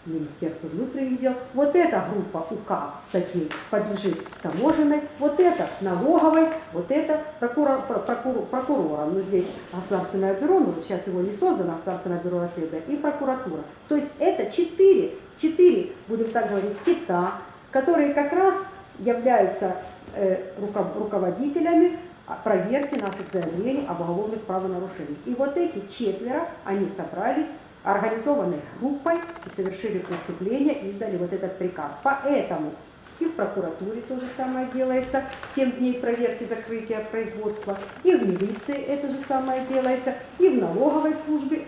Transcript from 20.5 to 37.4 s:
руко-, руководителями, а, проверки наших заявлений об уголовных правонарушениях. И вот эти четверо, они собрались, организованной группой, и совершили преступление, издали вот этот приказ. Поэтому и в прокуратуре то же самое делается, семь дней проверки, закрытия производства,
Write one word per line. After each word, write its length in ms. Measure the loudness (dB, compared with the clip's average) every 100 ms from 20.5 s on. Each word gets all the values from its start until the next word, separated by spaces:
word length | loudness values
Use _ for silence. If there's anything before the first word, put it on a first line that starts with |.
| -6
руко-, 380 | -4 -2 -2 -2
руководителями, 960 | -2 0 0 0 -2 2 4 6 6 4 -12 -18 -12
а, 120 | -6
проверки 540 | 0 2 2 0 0 -2
наших 280 | -4 -6 -4
заявлений 540 | -4 -2 -2 -2 -2 -2
об 120 | -4
уголовных 400 | -2 -2 -2 -4
правонарушениях. 800 | -4 -4 -2 -4 -6 -8 -10 -8 -6
И 80 | 0
вот 180 | 0 2
эти 240 | 0 -2 -10 -4
четверо, 520 | -4 -2 -4 -2 -4 -8
они 240 | -4 -2 -2 -4
собрались, 500 | -8 -2 0 0 -2 -6 -18 -6
организованной 760 | 0 2 0 0 0 2 0 -2 -8 -6
группой, 360 | -4 -2 0 0
и 400 | -2 -12 -12 -6
совершили 420 | -6 -4 -4 -4
преступление, 880 | -4 -6 -6 -6 -2 2 2 2 -4
издали 280 | -6 -4 -2
вот 160 | -2
этот 260 | -4 -4 -4
приказ. 320 | -4 -4 -8 -2
Поэтому 680 | 0 0 2 0 0 -4 -4 -8 -18 -20 -20 -4
и 60 |
в 80 | -4
прокуратуре 720 | -2 -2 -2 -4 -4 -6 -6 -6
то 60 |
же 140 | -8 -6 -4
самое 320 | -4 -2 -4
делается, 520 | -2 2 0 0 -2 -2 -12 -6 0
семь 160 | 0
дней 220 | 2 0
проверки, 500 | 0 -2 0 0 -2
закрытия 560 | -6 -6 -6 -8 -4 -6 -4
производства, 640 | -4 -4 -4